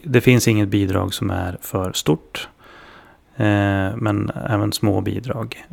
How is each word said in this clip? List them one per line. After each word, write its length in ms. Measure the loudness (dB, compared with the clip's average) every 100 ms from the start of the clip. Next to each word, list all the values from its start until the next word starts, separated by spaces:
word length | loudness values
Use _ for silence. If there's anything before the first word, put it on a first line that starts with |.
det 160 | 0 4
finns 280 | 6 6 4
inget 200 | 2 2
bidrag 460 | 2 2 0 -2
som 160 | -4 -4
är 280 | -2 -4 -8
för 320 | -6 -4 -4
stort. 560 | -2 0 -2 -4 -12 -12 _ -20 -20 -20 -20 -20 _ _ -2
Eh, 600 | 2 2 2 0 -2 -2
men 340 | 0 0 -2 -4 -2
även 240 | 0 0
små 280 | 0 0 2
bidrag 640 | 0 -4 -4 -6 -8 -12 -8